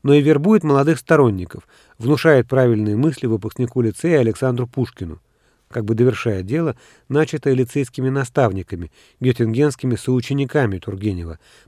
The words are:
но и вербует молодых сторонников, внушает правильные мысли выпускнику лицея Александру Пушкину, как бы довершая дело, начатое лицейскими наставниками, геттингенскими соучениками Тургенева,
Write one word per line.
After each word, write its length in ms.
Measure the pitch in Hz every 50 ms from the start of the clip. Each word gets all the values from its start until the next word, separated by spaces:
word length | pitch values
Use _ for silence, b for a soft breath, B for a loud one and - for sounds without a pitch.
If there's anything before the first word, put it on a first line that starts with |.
но 120 | b 139 143
и 80 | 147
вербует 420 | 139 156 156 143 151 208 220 202 160
молодых 340 | 151 139 139 139 156 160 -
сторонников, 720 | - - 165 151 135 113 101 92 87 - - - - b b b b b b b
внушает 500 | 113 131 151 127 - 165 147 127 117 -
правильные 480 | 131 131 127 120 113 107 107 104 104
мысли 300 | 113 143 160 127 - 131
выпускнику 560 | 113 113 101 104 107 - - 123 117 - 127
лицея 380 | 117 110 98 - - 175 165 143
Александру 460 | 117 113 101 - 135 131 123 120 123
Пушкину, 540 | 123 - 135 117 - - - 95 82 76 - _ _ _ _ _ _ _ _ _ _
как 160 | - 117 107
бы 100 | 107 110
довершая 480 | 110 123 127 107 - - 117 101 95
дело, 340 | 92 101 135 165 165 143 - b b b b b b b
начатое 420 | 131 151 156 - 160 139 - 139
лицейскими 560 | 131 131 127 - - 147 131 - - 135 127 131
наставниками, 800 | 135 139 131 - - 143 127 104 95 95 87 - 95 85 87 - b b b b b b
геттингенскими 760 | 127 127 120 - 117 110 110 127 147 147 127 - - 131 117
соучениками 800 | - - 127 127 127 123 - 139 143 139 123 - 151 127 104 95 87
Тургенева, 600 | - 104 101 98 101 107 92 87 85 82 80 b b b b b b